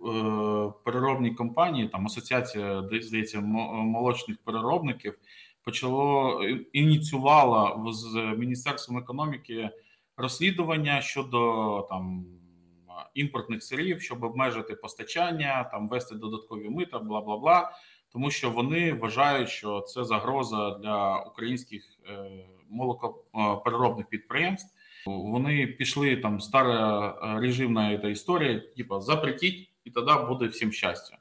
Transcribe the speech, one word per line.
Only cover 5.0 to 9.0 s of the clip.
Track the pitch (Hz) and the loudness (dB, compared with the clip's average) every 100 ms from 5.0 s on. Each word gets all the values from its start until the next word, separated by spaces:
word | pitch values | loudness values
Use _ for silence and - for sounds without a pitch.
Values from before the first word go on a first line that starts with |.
| 104 - - - - _ | -8 -10 -16 -20 -20 _
почало, | - - 127 131 143 143 135 87 | -6 -2 0 2 4 4 4 2
і-, | 98 123 - | 0 -2 -2
ініціювала | 139 156 151 156 135 135 151 131 113 101 110 | 4 6 6 4 2 8 10 10 6 4 0
в-, | 113 | -4
з | 110 113 113 113 110 | -4 -4 -2 -2 -2
Міністерством | 123 123 147 139 - | -2 -2 -2 -4 -6
економіки | 123 | -6